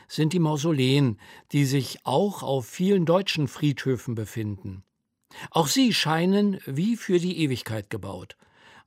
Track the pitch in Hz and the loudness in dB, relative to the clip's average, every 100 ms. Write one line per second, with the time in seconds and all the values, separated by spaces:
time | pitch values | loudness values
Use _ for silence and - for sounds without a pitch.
0 | - - 156 175 156 151 160 147 127 139 | -12 -2 0 2 2 2 0 2 4 4
1 | 135 107 - - _ 147 139 139 123 - | 4 0 -10 -20 _ 0 2 0 -2 -6
2 | - 135 202 - 127 135 120 - 185 202 | -2 0 0 -2 -4 -4 -4 -2 2 2
3 | 160 180 196 - 139 - 147 127 135 123 | 4 2 2 -2 -2 0 0 0 -2 -2
4 | - 113 104 113 107 98 101 95 - _ | -4 -6 -6 -6 -6 -6 -10 -14 -18 _
5 | _ _ _ - - 160 156 269 254 175 | _ _ _ -18 -4 -2 0 4 4 2
6 | 151 160 180 202 208 190 - 139 202 226 | 0 2 2 4 2 0 -6 -2 0 -2
7 | - 175 180 165 151 123 - 110 101 104 | 0 0 0 0 0 -2 -4 -8 -6 -10
8 | 98 95 101 - _ _ - - | -8 -12 -14 -20 _ _ -20 -20